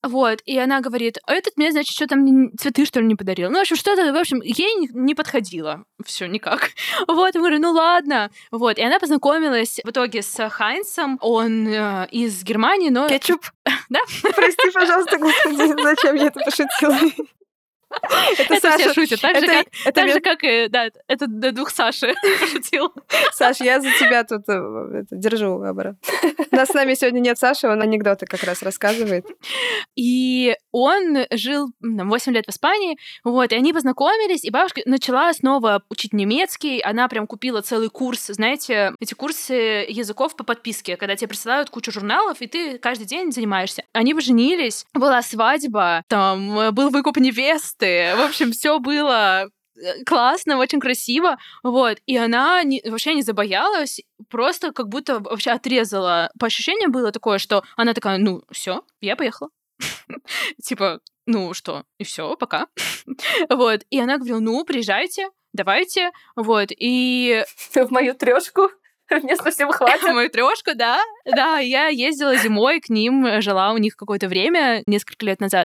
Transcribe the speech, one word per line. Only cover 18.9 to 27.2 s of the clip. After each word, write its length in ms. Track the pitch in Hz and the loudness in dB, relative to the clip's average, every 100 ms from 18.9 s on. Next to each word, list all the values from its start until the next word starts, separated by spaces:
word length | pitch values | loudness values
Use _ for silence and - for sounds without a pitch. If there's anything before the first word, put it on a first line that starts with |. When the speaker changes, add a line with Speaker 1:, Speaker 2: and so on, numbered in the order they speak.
Speaker 1:
шутят, 280 | 285 302 220 | 2 0 0
так 180 | 285 311 | 2 2
же, 60 | 320 | 4
Speaker 2:
Это, 80 | |
Speaker 1:
как, 140 | 330 - - - | 2 2 -2 0
Speaker 2:
это 60 | |
Speaker 1:
так 140 | 339 370 | 2 4
же, 40 | 285 | 2
Speaker 2:
мен- 60 | |
Speaker 1:
как 220 | 359 330 | 2 0
и, 240 | 285 233 233 | 2 2 2
да, 220 | 247 226 _ - | 0 -2 _ -4
это 180 | 269 285 | -2 -2
д-, 240 | 214 262 | -2 -2
дух 180 | 233 294 | -2 -6
Саши 440 | - 233 240 247 807 392 | 0 -2 0 -2 2 2
<laughs> 120 | 381 | 2
пошутил. 520 | 359 294 - 311 320 - _ 622 587 | 0 -2 -2 -2 -2 -4 _ 2 2
Speaker 2:
Саш, 300 | - 247 262 | 4 2 4
я 180 | 247 269 | 2 2
за 100 | 269 | 2
тебя 340 | 254 269 240 226 | 2 4 2 0
тут, 160 | 214 202 | -6 -2
э, 20 | 190 196 107 - - | -4 -4 -8 -8 -8
это, 120 | 202 190 | -10 -4
держу 460 | 214 220 202 185 | -2 0 -2 -2
оборот. 320 | 196 190 190 196 - 523 330 302 294 | -6 -6 -8 -6 -6 -2 -2 -2 0
У 40 | 262 | 2
нас 120 | 262 | 2
с 60 | |
нами 220 | 285 269 262 | 2 0 2
сегодня 260 | 254 247 | 0 2